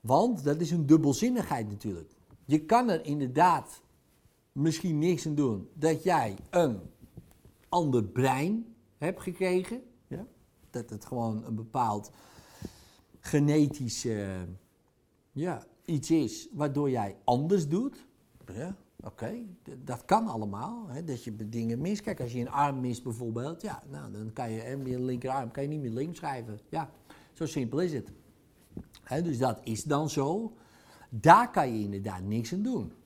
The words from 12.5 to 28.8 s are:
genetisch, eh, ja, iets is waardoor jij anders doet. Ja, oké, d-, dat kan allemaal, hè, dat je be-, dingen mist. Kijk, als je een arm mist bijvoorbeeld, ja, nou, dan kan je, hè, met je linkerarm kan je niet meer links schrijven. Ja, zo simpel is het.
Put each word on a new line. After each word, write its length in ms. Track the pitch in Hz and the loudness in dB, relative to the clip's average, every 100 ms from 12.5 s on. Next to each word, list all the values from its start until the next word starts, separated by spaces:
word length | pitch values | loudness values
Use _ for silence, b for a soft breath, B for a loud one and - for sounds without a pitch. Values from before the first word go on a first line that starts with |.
| B B B B B _ - | B B B B B _ -18
genetisch, 840 | - 151 147 151 147 - 123 - | 0 2 4 4 4 0 -6 -6
eh, 380 | 127 107 98 92 87 92 _ _ _ _ _ _ _ | -4 -2 -4 -6 -8 -12 _ _ _ _ _ _ _
ja, 340 | - 170 131 - _ | -6 -4 -6 -10 _
iets 260 | - 156 - | -4 -4 2
is 380 | 160 123 - - | 2 2 -4 -12
waardoor 380 | 208 147 135 143 | -4 -2 0 0
jij 260 | 123 101 95 | 0 -2 -4
anders 440 | - 123 156 196 147 | 0 2 4 2 4
doet. 380 | 170 269 - - _ _ _ - | 0 -2 -6 -20 _ _ _ -14
Ja, 240 | 92 165 196 _ _ | -10 -8 -10 _ _
oké, 340 | - - - 226 220 180 | -16 -10 -10 -8 -12 -16
d-, 240 | - 131 135 | -18 -16 -10
dat 180 | 120 | -10
kan 240 | - 202 226 | 2 2 2
allemaal, 600 | 117 104 101 139 233 208 | -4 -4 -6 -8 -10 -10
hè, 160 | 127 | -10
dat 200 | 170 123 | -6 -8
je 80 | 123 | -8
be-, 160 | 107 107 | -8 -6
dingen 320 | 117 113 117 | -4 -2 -2
mist. 220 | 160 208 | -2 -4
Kijk, 180 | 208 190 | -4 -6
als 120 | 123 | -4
je 80 | 123 | -4
een 100 | 123 | -4
arm 300 | 139 143 135 | 2 2 2
mist 220 | 127 117 | -4 -4
bijvoorbeeld, 600 | 131 113 120 117 135 165 | -6 -6 -6 -4 -6 -6
ja, 200 | 214 127 143 | -8 -10 -12
nou, 220 | 143 139 | -14 -12
dan 200 | 101 110 | -10 -10
kan 180 | 110 120 | -8 -6
je, 100 | 113 | -6
hè, 160 | 117 135 | -6 -8
met 120 | 131 | -4
je 120 | 127 | -4
linkerarm 500 | 127 127 131 135 120 | -2 -4 -4 -4 -4
kan 120 | 127 | -6
je 60 | 143 | -4
niet 120 | 151 | -4
meer 100 | 131 | -4
links 280 | 113 156 165 | -4 -6 -6
schrijven. 420 | 160 135 113 104 _ | -8 -8 -8 -12 _
Ja, 220 | 160 156 - B B B | -8 -8 -12 B B B
zo 140 | - 156 | -6 -4
simpel 340 | 151 120 135 | -2 -2 0
is 120 | 180 | 0
het. 200 | 147 - - - _ _ _ _ - | -2 -8 -16 -20 _ _ _ _ -16